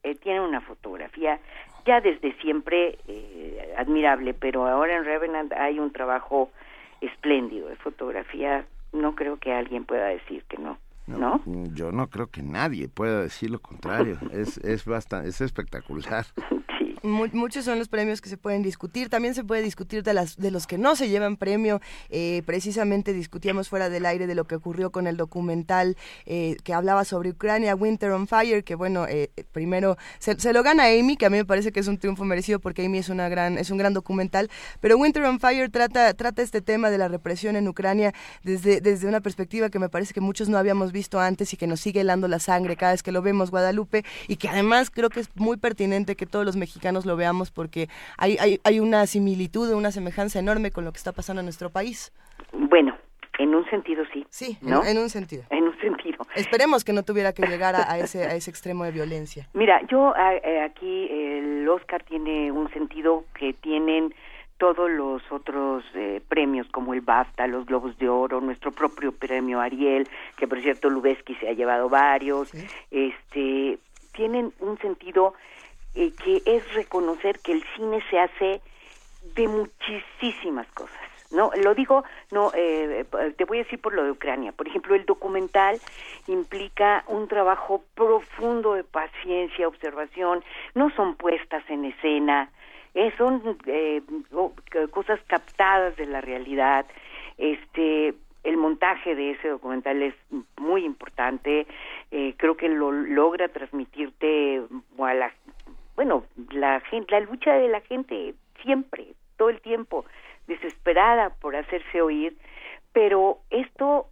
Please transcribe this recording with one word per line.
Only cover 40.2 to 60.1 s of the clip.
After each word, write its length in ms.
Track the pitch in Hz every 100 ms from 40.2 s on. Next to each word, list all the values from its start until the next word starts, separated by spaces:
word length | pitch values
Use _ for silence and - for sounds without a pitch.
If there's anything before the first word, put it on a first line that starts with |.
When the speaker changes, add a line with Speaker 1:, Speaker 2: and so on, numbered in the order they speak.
Speaker 3:
muchos 280 | 190 196 208
no 80 | 208
habíamos 340 | 196 196 190
visto 280 | 190 190 196
antes 340 | 185 185 202
y 20 | -
que 100 | 170
nos 120 | 160
sigue 200 | 214 196
helando 240 | 196 185 185
la 100 | 170
sangre 360 | - 180 180 170
cada 160 | 180
vez 100 | 185
que 100 | -
lo 100 | 185
vemos, 280 | 196 202 185
Guadalupe, 520 | 185 185 208 208 214 208 - -
y 80 | -
que 120 | 185
además 420 | 185 208 240 254
creo 180 | - 233
que 120 | 240
es 100 | 226 185
muy 200 | 220 233
pertinente 600 | 240 214 196 196 196 196
que 100 | 180
todos 180 | 208
los 120 | 202 190
mexicanos 400 | 175 - 185 185
lo 100 | 185 170
veamos 340 | 170 180 185
porque 380 | - 160 165 160 - - -
hay, 220 | 190 214
hay, 180 | 208 190
hay 160 | - 220
una 260 | 220 214 202
similitud, 640 | 208 196 185 180 214 233
una 160 | 214 208
semejanza 460 | 202 180 190 202 202
enorme 320 | 190 214 208
con 140 | 180 165
lo 60 |
que 40 | -
está 160 | -
pasando 280 | 180 - 190
en 60 | 180
nuestro 220 | 160 175
país. 420 | 185 226 226 - - - - -
Speaker 1:
Bueno, 440 | - 285 170 139 - - - - -
en 160 | 143
un 140 | 160 175
sentido 340 | 208 - 160 151
sí, 100 | 139 143
Speaker 3:
Sí, 260 | - 247 214
Speaker 1:
¿no? 200 | 131 135
Speaker 3:
en, 140 | 175 220
en 60 |
un 80 | 233
sentido. 340 | 214 180 143 120
Speaker 1:
En 140 | 143
un 140 | 170 -
sentido. 460 | 208 - 339 - -
Speaker 3:
Esperemos 500 | - 202 233 285 269
que 100 | -
no 80 | 208
tuviera 320 | 202 208 196
que 120 | 190 190
llegar 300 | 175 185 185
a, 160 | 180
a 60 | 170
ese, 260 | 180 185
a 100 | 160
ese 160 | 170 175
extremo 340 | - 180 180
de 80 | 170
violencia. 540 | 160 156 160 151 143 139
Speaker 1:
Mira, 300 | 190 214 180 -
yo, 260 | 262 277